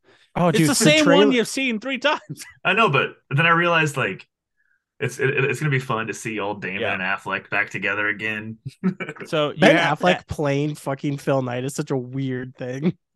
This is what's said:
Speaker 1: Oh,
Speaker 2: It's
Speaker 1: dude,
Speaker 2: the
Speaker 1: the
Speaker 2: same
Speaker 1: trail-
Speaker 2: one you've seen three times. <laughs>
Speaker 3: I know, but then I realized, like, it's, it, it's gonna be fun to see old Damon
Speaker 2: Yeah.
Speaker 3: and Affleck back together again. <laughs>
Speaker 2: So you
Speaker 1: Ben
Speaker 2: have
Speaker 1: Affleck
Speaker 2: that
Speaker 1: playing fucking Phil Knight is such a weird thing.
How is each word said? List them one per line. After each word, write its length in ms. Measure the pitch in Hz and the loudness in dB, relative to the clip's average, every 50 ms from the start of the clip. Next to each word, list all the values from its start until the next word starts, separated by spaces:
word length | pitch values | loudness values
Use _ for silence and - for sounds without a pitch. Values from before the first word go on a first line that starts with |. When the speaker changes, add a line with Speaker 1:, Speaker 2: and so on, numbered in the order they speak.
| _ _ _ _ _ _ _ | _ _ _ _ _ _ _
Speaker 1:
Oh, 120 | 185 175 | 0 2
Speaker 2:
It's 100 | 180 160 | 2 4
Speaker 1:
dude, 80 | 151 165 | 4 4
Speaker 2:
the 40 | 214 | 4
Speaker 1:
the 40 | 269 | 4
Speaker 2:
same 280 | - 226 262 302 311 302 | 4 6 6 6 6 6
Speaker 1:
trail- 140 | 294 277 - | 6 6 8
Speaker 2:
one 120 | - 277 | 6 6
you've 160 | 262 240 214 | 4 2 0
seen 320 | - - 269 269 262 226 214 | 0 -2 -2 -2 -2 -2 -4
three 200 | 226 262 269 240 | -4 -6 -6 -2
times. 440 | - 294 302 - - _ 143 - - - - | 0 -2 -2 -2 -6 _ -16 -16 -16 -20 -20
<laughs> 120 | _ _ | _ _
Speaker 3:
I 80 | 170 190 | 0 2
know, 160 | 208 226 196 | 4 2 4
but 280 | 143 131 95 - - _ _ _ | 4 2 0 0 -4 _ _ _
then 160 | - 139 165 | 0 2 4
I 40 | 170 | 4
realized, 480 | 170 165 175 175 170 165 160 151 139 | 4 4 4 4 4 2 2 0 0
like, 300 | 135 117 101 95 90 - _ _ _ _ _ _ _ _ _ _ _ _ _ _ _ | -2 -2 -4 -4 -8 -12 _ _ _ _ _ _ _ _ _ _ _ _ _ _ _
it's, 200 | - 127 - - | -6 -6 -4 -2
it, 100 | 139 131 | -2 0
it's 300 | - - 117 - - - | 0 0 0 -2 -2 -2
gonna 100 | 156 151 | -2 0
be 80 | 139 | 0
fun 300 | 127 131 - 117 110 110 | 0 0 -2 -4 -4 -2
to 60 | 110 98 | -6 -8
see 240 | - - 117 110 104 | -8 -8 -8 -6 -4
old 200 | 98 101 104 101 | -4 -4 -6 -6
Damon 200 | 92 95 92 98 | -8 -8 -6 -4
Speaker 2:
Yeah. 120 | 113 104 - | -4 -4 -4
Speaker 3:
and 100 | 95 92 | -4 -2
Affleck 480 | 95 98 95 - 98 95 98 95 - | -4 -4 -4 -4 -6 -6 -6 -6 -4
back 180 | - 101 104 - | -2 -2 -2 -2
together 380 | - 104 95 101 101 104 104 | -6 -6 -4 -4 -2 -2 -2
again. 500 | 104 104 101 107 110 110 107 107 110 110 - _ 135 - _ - | -4 -4 -4 -6 -6 -6 -6 -10 -12 -14 -14 _ -16 -14 _ -6
<laughs> 40 | 185 180 - 185 - - - - | -6 -4 -4 -10 -12 -12 -14 -10
Speaker 2:
So 240 | - - 156 147 143 | -4 -2 -2 0 -2
you 80 | - 151 | 0 2
Speaker 1:
Ben 160 | 170 226 294 | 4 4 6
Speaker 2:
have 240 | - 170 165 151 - | 4 4 0 -2 0
Speaker 1:
Affleck 20 | - 180 180 | 2 2 2
Speaker 2:
that 100 | - - | 2 -2
Speaker 1:
playing 460 | _ - - 156 143 139 139 147 151 147 | _ -6 -4 -2 0 0 0 -2 -2 -4
fucking 440 | - - 147 139 135 - 147 139 139 | -6 -6 -6 -6 -4 -4 -6 -6 -4
Phil 240 | - - 139 135 131 | -2 -2 0 0 0
Knight 220 | 123 120 127 127 | -2 -6 -6 -6
is 100 | 139 - | -6 -6
such 160 | - 156 - | -8 -6 -4
a 60 | 147 | -4
weird 580 | 131 123 123 127 135 135 131 127 127 131 131 127 | -6 -6 -6 -8 -6 -6 -4 -6 -6 -8 -10 -12
thing. 420 | _ 131 123 127 135 147 180 - - _ _ _ | _ -12 -10 -8 -4 -4 -4 -4 -4 _ _ _